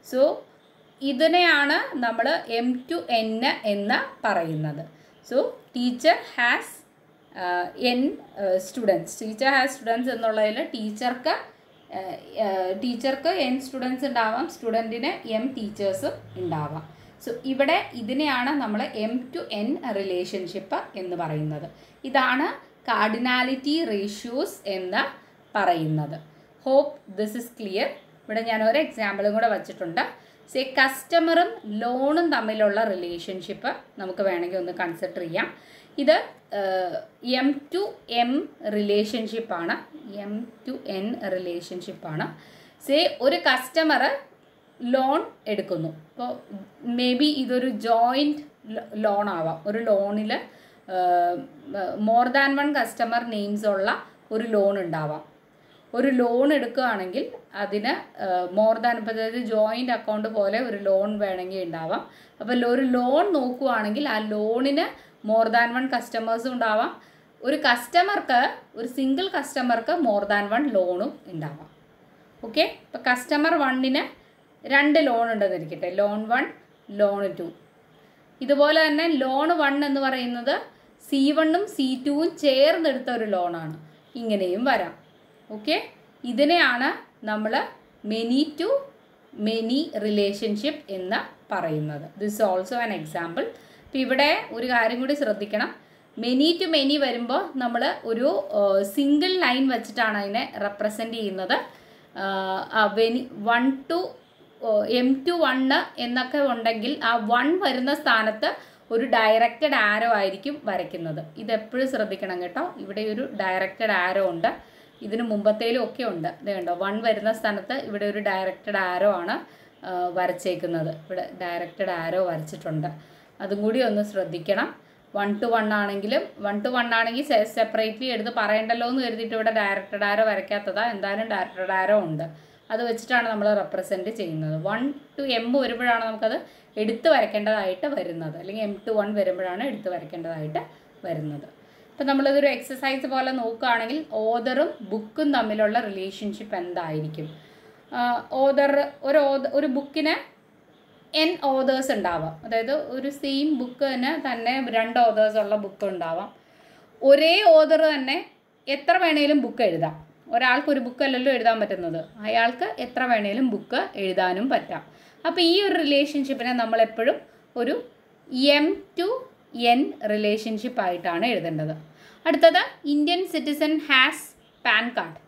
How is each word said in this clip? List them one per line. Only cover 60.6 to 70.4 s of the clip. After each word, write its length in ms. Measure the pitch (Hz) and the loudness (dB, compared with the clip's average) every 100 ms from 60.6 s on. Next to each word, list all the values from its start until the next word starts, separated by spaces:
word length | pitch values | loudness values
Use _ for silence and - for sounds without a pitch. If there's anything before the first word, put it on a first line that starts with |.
| 254 | -2
ഒരു 100 | 202 196 | -6 0
loan 220 | 190 208 208 | 0 0 0
വേണമെങ്കിൽ 380 | 202 185 185 190 175 | -2 -2 -6 -6 -6
ഉണ്ടാവാം. 360 | 165 165 214 - - - _ | -6 -4 -6 -6 -20 -20 _
അപ്പോൾ 240 | 214 247 240 | -2 0 2
ഒരു 120 | 247 269 247 | 2 2 2
loan 280 | 247 285 415 320 | 4 4 4 2
നോക്കുവാണെങ്കിൽ 680 | 247 247 269 226 208 214 294 | 0 0 0 0 0 -2 0
ആ 20 | 214 214 | -2 -2
ലോണിന് 520 | 214 214 233 269 277 381 - - _ 214 | -2 0 2 2 2 -2 -6 -20 _ 0
more 160 | 220 226 | 2 4
than 160 | 233 240 247 | 4 2 0
one 100 | 262 | -2
customers 500 | 247 233 233 226 226 254 | -4 -4 -6 -2 -2 -4
ഉണ്ടാവാം. 380 | 247 226 214 285 - - _ _ _ 247 | -2 0 2 0 -4 -20 _ _ _ -4
ഒരു 100 | 294 262 | 0 2
കസ്റ്റമർക്ക്, 720 | 240 - 349 381 403 - 247 277 - - - | 2 2 2 4 0 2 2 2 -2 -16 -10
ഒരു 100 | 233 - | -8 -2
single 280 | 262 269 381 349 | 0 0 0 -4
കസ്റ്റമർക്ക് 600 | 269 - 247 233 226 349 254 | -4 -2 0 0 0 0 2
more 160 | 202 202 | 2 2
than 120 | 208 | 0